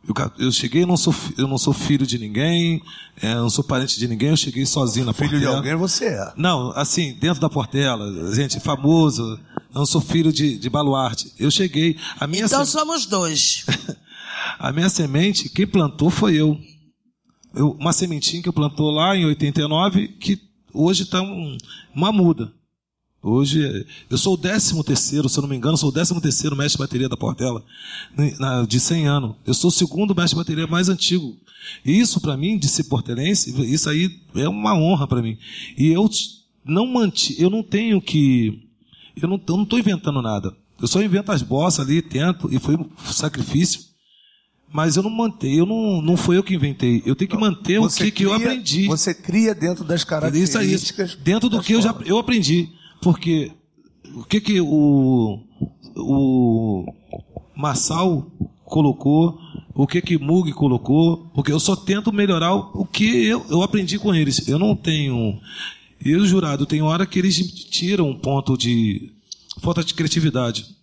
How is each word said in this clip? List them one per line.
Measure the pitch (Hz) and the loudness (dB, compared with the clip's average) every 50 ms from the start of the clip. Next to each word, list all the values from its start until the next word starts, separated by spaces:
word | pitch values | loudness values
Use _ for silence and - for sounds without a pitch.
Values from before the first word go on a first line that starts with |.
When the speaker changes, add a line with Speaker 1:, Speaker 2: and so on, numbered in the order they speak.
| _ | _
Speaker 1:
Eu | - 104 | -6 -4
ca-, | - - - - - | -4 -4 -6 -6 -2
eu | 123 127 | -2 -2
cheguei, | 120 - - 117 120 160 175 | 0 -2 -4 0 0 0 2
eu | |
não | 175 185 | 2 2
sou | 160 - 170 | 2 2 0
fi-, | 151 - - 165 - | 0 0 -4 -8 -4
eu | - 127 135 | -4 -4 -2
não | 135 123 | -2 -2
sou | - - 147 | 0 0 0
filho | - - - 147 135 135 | 0 0 0 2 2 2
de | 123 127 120 | -2 -2 -6
ninguém, | 113 104 104 110 143 160 170 170 170 170 165 156 - - - - - - _ - | -6 -6 -4 -2 0 0 0 2 0 0 -2 -2 -6 -12 -20 -20 -20 -20 _ -6
é, | - 107 | -4 -2
eu | 113 117 | -2 0
não | 117 117 | 0 0
sou | - - 139 | 0 0 0
parente | - 143 127 131 135 - - | 0 0 -2 0 -2 -2 -4
de | 117 | -2
ninguém, | 120 117 107 123 147 | -4 -2 -2 0 2
eu | 160 | 2
cheguei | 151 - 143 120 123 135 | 0 0 -2 -4 -4 -2
sozinho | 135 - 147 135 120 107 120 127 | -2 0 0 0 0 0 -2 -2
na | 117 | -2
Speaker 2:
Filho | 110 - - 180 | -2 -2 -2 0
de | 147 | 0
Speaker 1:
Portela. | 147 139 139 131 | 0 0 0 0
Speaker 2:
alguém | 139 - 131 156 | -2 -2 -2 -2
você | 165 180 190 - - 254 | -2 0 -2 -2 -2 -2
é. | 233 151 101 98 - - | -2 -4 -4 -8 -10 -6
Speaker 1:
Não, | - 156 185 175 139 123 127 | -2 0 0 0 0 -2 -4
assim, | - 131 143 - - - 170 143 123 | -4 -4 -2 -2 -2 -2 -2 -4 -4
dentro | - - 160 175 131 | -2 -2 -2 0 0
da | 160 151 | -2 -2
Portela, | - 151 120 - - 135 143 135 123 110 104 104 95 85 82 90 104 | -2 -2 -4 -2 -2 -2 0 0 -2 -2 -4 -8 -8 -6 -6 -2 0
gente, | 120 143 131 - - | 0 0 -2 -4 -6
famoso, | - - 151 131 139 143 160 165 160 151 107 110 117 110 110 - - _ - | -4 -4 -4 0 2 4 4 6 4 4 2 -2 -6 -6 -8 -12 -16 _ -14
eu | - _ _ - | -14 _ _ -4
não | 139 143 | -2 -2
sou | 143 - 160 | 2 2 0
filho | - - - 165 160 160 | 0 2 0 2 2 2
de, | 151 - 151 147 123 | 2 2 0 0 -2
de | 101 107 127 | -2 -6 -4
baluarte. | 117 147 147 143 135 135 131 123 113 - - - - - | -2 0 0 0 0 0 0 -2 -4 -6 -10 -12 -8 -2
Eu | - 147 | 0 0
cheguei, | - - 196 180 135 147 160 170 156 160 - - - - | 2 2 0 0 0 0 0 0 0 -2 -8 -14 -8 -6
a | - | -6
minha | 143 160 190 220 | -4 -4 -2 0
Speaker 3:
Então | 208 269 277 285 | 2 2 2 2
Speaker 1:
sem-, | - - 302 | 2 0 0
Speaker 3:
somos | 302 302 330 311 226 | 0 -2 -2 -4 -4
dois. | 185 202 190 175 165 156 143 - - - - - - - - - - - _ _ _ | -2 -2 -2 -2 0 0 0 0 0 0 -2 -2 -4 -6 -6 -6 -12 -12 _ _ _
Speaker 1:
<laughs> | - - - - - - - - - - | -20 -20 -18 -14 -10 -10 -8 -8 -10 -6
a | - 135 | -6 -4
minha | 135 156 170 190 | -2 0 0 0
semente, | - - 165 139 135 147 175 208 196 - - - | 0 0 -2 0 2 2 2 2 2 0 -4 -4
quem | - - 196 | -2 -2 -2
plantou | 208 - 196 160 143 - - 147 170 | 2 2 2 2 2 0 0 0 0
foi | 175 - 214 208 165 | 2 2 2 2 4
eu. | 151 156 156 151 147 - - _ _ _ _ _ _ _ _ _ _ _ _ _ _ _ _ - | 4 4 2 2 0 -6 -20 _ _ _ _ _ _ _ _ _ _ _ _ _ _ _ _ -2
Eu, | - 143 151 | 2 2 2
uma | - 151 139 170 | 2 0 -2 0
sementinha | 165 - 190 180 165 147 - - 165 170 | 0 0 0 -2 -4 -4 -4 -4 -4 -4
que | 165 175 | -4 -2
eu | |
plantou | 165 - 147 147 147 - 151 151 | 0 0 0 0 0 0 0 0
lá | 151 151 160 185 196 | 2 2 2 2 2
em | 190 175 | 2 2
oitenta | 156 147 - 151 143 139 165 | 2 2 0 0 -2 0 -2
e | 147 147 | -2 0
nove, | 156 160 185 202 185 196 208 208 | 0 0 0 2 2 0 -2 -2
que | - - - - 202 190 _ _ _ _ _ _ | -10 -8 -2 -2 -2 -2 _ _ _ _ _ _
hoje | _ 127 151 175 190 190 185 | _ 0 2 2 2 0 -2
tá | - - 185 | -2 -4 -4
um, | 185 196 190 185 165 147 131 - - - - - - _ _ | -4 -4 -8 -10 -10 -10 -10 -12 -16 -18 -20 -20 -20 _ _
uma | 135 170 202 | -2 0 2
muda. | 220 202 180 170 160 - 117 107 - _ _ _ _ _ _ _ _ _ _ _ _ _ | 4 4 4 4 4 2 -2 -12 -12 _ _ _ _ _ _ _ _ _ _ _ _ _
Hoje, | - 101 110 131 143 139 143 156 147 135 - 98 - - - - - _ | -4 0 2 2 2 2 2 0 0 0 -4 -8 -10 -12 -18 -20 -10 _
eu | 123 | -4
sou | 156 - 196 185 | -2 0 0 0
o | |
décimo | 170 147 185 208 214 - - - 160 143 | 0 0 -2 0 0 0 0 0 -2 -2
terceiro, | - 143 - - - 139 147 147 131 | 0 0 0 0 0 -2 -2 0 0
se | - | -2
eu | - | -2
não | 139 143 | -2 -4
me | 139 | -6
engano, | 127 113 147 160 | -2 0 0 0
sou | 151 156 147 | 2 0 0
o | |
décimo | 131 151 175 - 180 170 | 0 0 -2 0 -2 -2
terceiro | 160 156 127 - - 156 143 | -2 -2 -2 0 -2 -2 -2
mestre | 139 143 147 - | -2 -2 -2 -2
de | - | -2
bateria | 135 131 - 123 131 131 | -4 -4 -2 -2 -2 -2
da | 120 | -4
Portela, | - - - 127 - 131 127 120 110 - _ - - - - - - - - - 135 147 143 - 151 | -4 -4 -4 -4 -2 -4 -4 -4 -6 -12 _ -20 -20 -20 -16 -16 -16 -16 -12 -2 -2 -2 -2 0 -2
na, | 135 135 127 123 117 | -4 -2 0 0 0
de | 104 110 127 | 0 0 0
cem | - - 170 170 156 143 | 0 0 0 0 0 0
anos. | 143 143 131 110 107 - - | 0 0 -2 -4 -8 -8 -4
Eu | - 127 | -2 -2
sou | - - 180 | 2 2 2
o | |
segundo | 170 - 185 160 - 170 208 208 196 | 2 2 0 0 0 -2 0 0 0
mestre | 175 175 165 - 160 | 0 0 0 -2 -2
de | 170 | -2
bateria | - 160 151 165 156 | -4 -4 -4 -2 -2
mais | 165 175 185 185 | 0 0 2 0
antigo. | 190 170 - - 175 180 156 127 107 _ _ _ - - - - - - _ | 0 0 0 0 0 0 -2 -4 -12 _ _ _ -20 -20 -18 -18 -18 -8 _
E | 131 156 208 | 2 4 4
isso, | 240 220 - 175 | 4 2 0 -2
pra | - 151 143 | -2 -2 -4
mim, | 131 147 190 220 | -2 -2 -2 -2
de | 196 147 139 | 0 0 0
ser | - - 151 | 0 0 -2
portelense, | - 139 113 104 - 120 117 139 175 208 196 - 123 120 131 139 113 | -2 -2 -2 -2 -4 -4 -2 0 0 0 0 -2 -2 -2 -2 -2 0
isso | 135 156 - 147 | 0 -2 0 0
aí | 147 156 175 190 170 - _ _ - | 0 0 0 -2 -4 -8 _ _ -4
é | 170 147 160 | -2 -2 -2
uma | 190 208 208 214 208 | -2 -2 0 0 2
honra | 170 156 165 185 147 143 - | 4 4 4 2 2 2 0
pra | 131 120 | 0 -2
mim. | 117 113 110 - - - - - - - - | -2 -4 -6 -8 -12 -18 -18 -16 -16 -16 -2
E | - 135 160 | 2 4 4
eu | 160 180 214 208 208 - - - - _ _ _ _ _ _ | 4 4 4 2 2 0 -6 -6 -12 _ _ _ _ _ _
não | - 156 185 233 | -2 0 0 0
manti-, | 254 254 247 226 190 - - - - - - | 2 2 2 2 2 0 -2 -4 -2 0 2
eu | 165 185 | 2 2
não | 202 226 | 2 0
tenho | 214 - - 202 226 226 214 190 | -2 -2 -2 0 2 2 0 0
que, | - - - 156 143 135 131 123 113 110 107 - - _ _ _ _ _ _ _ - - _ - | 0 0 2 4 4 4 4 4 2 0 -2 -6 -14 _ _ _ _ _ _ _ -20 -20 _ -6
eu | - 170 | -2 -2
não, | 190 196 - - | -2 -2 -2 -2
eu | 170 | 0
não | 190 214 | 0 0
tô | 208 233 247 | 2 0 2
inventando | 220 214 196 165 - 156 143 135 | 2 2 0 0 -2 -2 -2 -2
nada. | 120 110 107 98 92 95 - _ _ _ _ - | -2 -2 -2 -2 -4 -6 -8 _ _ _ _ -4
Eu | - | -4
só | 120 - 190 | 0 2 2
invento | 208 208 180 196 208 - | 2 2 2 0 0 0
as | 202 160 | -2 -2
bossas | 107 - 127 139 156 180 165 - 139 | -2 0 0 0 2 2 0 0 0
ali, | 131 147 170 | 0 0 0
tento, | 165 - - 131 151 175 180 - - - | 0 -2 -2 0 0 0 0 -2 -4 -2
e | 127 127 | -2 -2
foi | - - 147 | 0 0 0
um | 165 - - - - - - | 0 -2 -8 -14 -16 -10 -6
sacrifício. | - - - 156 - 147 - - - - 175 - - - - _ _ _ _ _ _ _ _ _ _ _ _ _ _ _ _ _ | -6 -4 -4 -4 -4 -4 -6 -2 0 0 0 0 -2 -6 -8 _ _ _ _ _ _ _ _ _ _ _ _ _ _ _ _ _
Mas | 151 151 156 165 147 | -4 -2 0 2 2
eu | 175 | 0
não | 190 214 | 0 0
mantei, | 226 220 233 226 - - - 135 135 156 | -2 0 -2 -2 -2 -4 -4 0 2 2
eu | 175 | 2
não, | 196 220 226 220 214 190 170 | 2 0 0 0 0 0 0
não | 156 160 180 | 2 2 2
foi | 170 - - 175 | 2 4 4 4
eu | 185 190 | 2 2
que | - 190 | 2 0
inventei. | 165 139 147 135 - - 123 120 113 - | 0 0 -2 0 0 2 2 2 2 2
Eu | 117 135 | 0 0
tenho | - 185 190 | 0 0 -2
que | - | 0
manter | 208 220 208 175 - - - 185 214 | 0 0 0 0 -2 -2 0 2 2
o | |
Speaker 2:
Você | 226 196 - - - | 2 2 2 2 0
Speaker 1:
que, | 214 | 0
que | 208 - 196 | 0 2 0
eu | 196 202 | 2 2
Speaker 2:
cria, | 220 226 | 2 0
Speaker 1:
aprendi. | 247 262 254 202 151 143 165 196 | 0 -2 -2 -4 -2 0 0 2
Speaker 2:
você | 202 165 156 - 190 | 2 2 0 0 -2
cria | 165 - - - 165 214 220 220 208 | -2 -4 -4 0 2 4 4 2 2
dentro | 160 151 170 180 - | 0 -2 -2 -2 -4
das | 165 156 170 170 | -2 -2 -2 -2
Speaker 1:
Isso | - - 170 | 0 -2 -2
aí, | 156 | -2
Speaker 2:
características | 147 - 143 160 190 - - 220 202 190 - 165 - - - - 190 175 - | 0 0 2 2 2 2 2 0 2 2 0 0 -2 -4 -4 -4 -6 -6 -6
Speaker 1:
dentro | - 139 156 190 226 214 247 | -4 0 0 2 2 2 2
do | 208 | 0
Speaker 2:
da | 220 180 | 0 2
Speaker 1:
que | - | 2
eu | 220 233 | 2 4
já, | 196 226 | 4 2
Speaker 2:
escola. | 226 - - | 0 -2 -2
Speaker 1:
eu | 165 190 233 | 0 0 0
aprendi. | 233 - 247 226 175 135 160 175 170 160 - - - - _ _ | 2 2 0 0 2 2 2 2 0 -2 -8 -20 -20 -20 _ _
Porque | - 180 165 - - 165 165 156 139 - - _ _ _ _ _ _ _ _ _ _ - - | 2 2 2 2 2 0 0 0 -2 -4 -10 _ _ _ _ _ _ _ _ _ _ -18 -16
o | 120 113 | -16 -6
que | - - 214 | -2 -2 0
que | 208 - 208 185 | 0 2 2 2
o, | 175 147 151 151 147 147 143 139 131 131 131 123 113 107 101 107 - - _ - - - - _ - - - | 2 2 4 4 6 6 6 6 4 4 4 4 2 2 -2 -6 -12 -20 _ -10 -10 -10 -10 _ -20 -16 -12
o | - - - 139 139 139 131 127 127 123 120 113 113 113 110 104 92 - - - - _ _ - - - _ - - - _ _ | -10 -2 0 2 2 2 4 4 4 4 4 2 2 0 0 -2 -4 -4 -8 -14 -18 _ _ -14 -14 -14 _ -20 -20 -20 _ _
Marçal | 139 139 151 135 - - - 156 165 185 190 170 139 - - - - - - _ _ _ | -4 -4 -2 -2 -2 -2 -2 -2 0 0 0 0 -2 -4 -8 -8 -10 -10 -10 _ _ _
colocou, | - - 151 156 143 127 - - 139 147 156 165 170 160 - - - - - - _ - | -4 0 2 2 2 2 0 0 2 4 4 4 2 0 -4 -18 -18 -18 -18 -18 _ -2
o | 139 139 | -2 0
que | - - 175 | 0 0 -4
que | - - 175 151 | 0 0 -2 -2
Mug | 139 143 170 190 180 156 | 2 2 2 2 2 2
colocou, | 139 - 143 139 127 117 - - 139 151 165 170 165 165 - - - | -2 0 0 2 2 0 0 2 4 4 4 4 2 0 -6 -6 -4
porque | 143 139 - | -2 0 0
eu | 147 156 | 0 0
só | - - 190 | 2 0 0
tento | 190 - - 190 202 208 233 | -2 0 -2 -2 0 0 -2
melhorar | 208 202 202 196 185 160 165 170 190 | 0 2 2 2 2 2 2 2 0
o | 202 196 - - 196 196 | 0 -2 -6 -6 -6 -6
que | - - - 208 220 240 247 226 | -6 0 0 2 2 4 4 2
eu, | 214 117 - - - | 2 0 -2 -2 0
eu | 147 170 | 0 0
aprendi | 185 202 - 214 190 160 185 208 | 2 2 0 0 0 -2 -4 -2
com | - 208 185 | 0 2 2
eles. | 160 151 139 127 - - - | 2 2 2 0 -2 -2 -2
Eu | 135 156 | 0 2
não | 190 214 202 | 2 2 0
tenho, | - - 165 156 151 147 139 127 120 113 107 98 101 - - - - - - - - - _ _ _ - | 0 0 -2 -2 0 0 -2 0 0 -2 -2 -4 -6 -12 -16 -16 -14 -14 -14 -14 -18 -20 _ _ _ 0
e | 131 156 | 2 2
o | 175 208 | 4 4
jurado, | 190 180 190 175 151 143 139 143 | 4 4 4 2 0 -2 -2 -2
tem | - 156 151 | 0 0 0
hora | 156 156 160 170 190 | 2 2 2 0 -2
que | 185 - 196 | 0 0 0
eles | 180 196 175 | 2 2 2
tiram | 156 185 175 - - - - - - 165 180 202 190 165 143 | 0 -2 -4 -6 -14 -12 -6 -4 -2 0 0 2 2 2 0
um | 131 - | 0 -4
ponto | - 131 139 139 135 - 135 123 | -2 0 0 0 2 0 0 0
de | - 120 120 117 113 107 98 101 - - _ _ _ _ - _ _ _ - - | 2 0 2 2 2 2 0 -4 -8 -14 _ _ _ _ -20 _ _ _ -18 -6
falta | - 170 170 170 | -2 -2 0 0
de | 160 170 - | -2 -4 -2
criatividade. | - 165 151 - 170 156 156 113 127 127 117 110 - - - - _ | -2 -2 0 0 2 0 2 0 0 -2 -2 -4 -6 -10 -12 -20 _